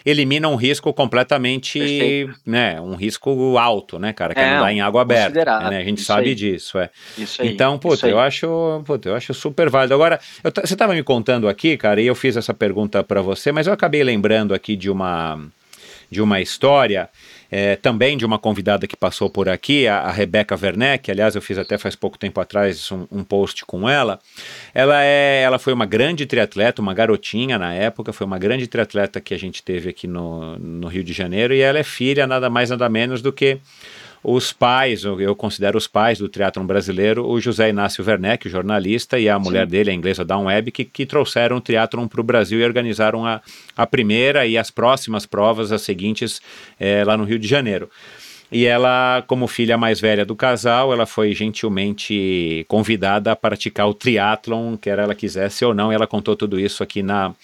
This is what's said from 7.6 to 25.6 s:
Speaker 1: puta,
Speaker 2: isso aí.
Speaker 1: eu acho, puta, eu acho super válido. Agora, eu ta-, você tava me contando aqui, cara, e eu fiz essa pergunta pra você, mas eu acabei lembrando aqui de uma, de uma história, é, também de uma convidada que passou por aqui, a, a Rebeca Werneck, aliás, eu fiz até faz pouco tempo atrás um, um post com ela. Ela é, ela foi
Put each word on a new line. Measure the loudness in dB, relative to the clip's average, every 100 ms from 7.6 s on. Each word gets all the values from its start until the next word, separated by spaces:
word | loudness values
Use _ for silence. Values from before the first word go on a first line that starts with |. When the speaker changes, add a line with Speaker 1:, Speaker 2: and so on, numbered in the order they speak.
| 0 0
Speaker 1:
puta, | 0 2
Speaker 2:
isso | 2
aí. |
Speaker 1:
eu | 4
acho, | 2 0 -2 -2 -2 -2 -4
puta, | -4 -2
eu | -4
acho | -4
super | -6 -4 0 2
válido. | 4 4 4
Agora, | 4 2 -4 -6
eu | -4
ta-, | -2
você | -2 0
tava | 0
me | 0
contando | 0 0 2 2 0
aqui, | 2 0 2
cara, | 2 4
e | 2
eu |
fiz | 2 0 0
essa | -2
pergunta | -2 0 0 0 0
pra | 0 0
você, | 0 -2 -2
mas | 0 0
eu |
acabei | 0 0 2
lembrando | 2 2 2 2 2
aqui | -2 -2 -4
de | -2
uma, | -2 -2 -2 -4 -6 -12 _ _ -20 -20 -20 -8
de | -2
uma | 2 2
história, | -2 0 4 4 4 0 -4 _ -20 -20 _
é, | -2 0 0
também | 0 2 2 0
de | -2
uma | -2
convidada | -2 -2 0 0 -2
que | -4
passou | -4 -2 -2
por | 0 -2
aqui, | -2 0 2 2
a, | 2
a | 0
Rebeca | -2 0 0 0 -2
Werneck, | -2 0 0 0 -2
aliás, | 0 0 0
eu |
fiz | -4 -6
até | -4 -4
faz | -4 -6
pouco | -8 -6
tempo | -6 -6
atrás | 0 2 2 0 -6
um, | -10 -8
um | -8
post | -2 0 0 -4 -10
com | -4 0
ela. | 2 0 -2 _ -20 -18 -18 -4
Ela | 2 4 6
é, | 4 4 4 4
ela | 2
foi | 2